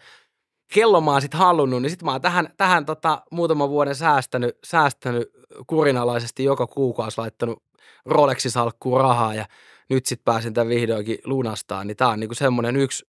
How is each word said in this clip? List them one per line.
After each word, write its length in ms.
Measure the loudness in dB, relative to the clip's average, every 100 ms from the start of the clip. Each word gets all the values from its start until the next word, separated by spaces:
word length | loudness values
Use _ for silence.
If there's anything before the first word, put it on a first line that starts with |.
| -14 -20 _ _ _ _ _
Kello 280 | 2 6 6
mä 100 | 4
oon 100 | 2
sit 120 | 0
halunnut, 480 | 2 4 4 2 0
niin 80 | -4
sit 140 | -6
mä 80 | -6
oon 100 | -2
tähän, 280 | -2 -2 -4 -2
tähän 280 | 0 0 -2
tota, 360 | -4 -2 -2 -4
muutaman 380 | -2 0 0 0
vuoden 260 | 0 -2 0
säästänyt, 600 | 2 2 0 -2 -2 -6
säästänyt 680 | -2 2 2 0 -4 -4 -4 _ _ -18 -4
kurinalaisesti 760 | 0 2 2 0 -2 -4 -2
joka 240 | 0 0 -2
kuukausi 500 | -2 -2 -2 -6 -6
laittanut 420 | -8 -6 -6 -6 _ _ _ _ 0
Rolexi-salkkuun 960 | 4 4 2 -2 -2 -2 -4 0 2
rahaa 320 | 4 2 0
ja 120 | -4 -10 _ -20 _ -4
nyt 160 | -2 -2
sit 180 | -4
pääsin 300 | -2 -2 -2
tän 140 | -2 0
vihdoinkin 480 | 0 0 -2 -4 -6 -6
lunastaan, 640 | -4 -4 -6 -8 -8 -6
niin 100 | 0
tää 100 | 0
on 120 | 0
niinku 160 | -6 -2
semmonen 400 | 0 0 0 0
yksi, 300 | -2 -4 -14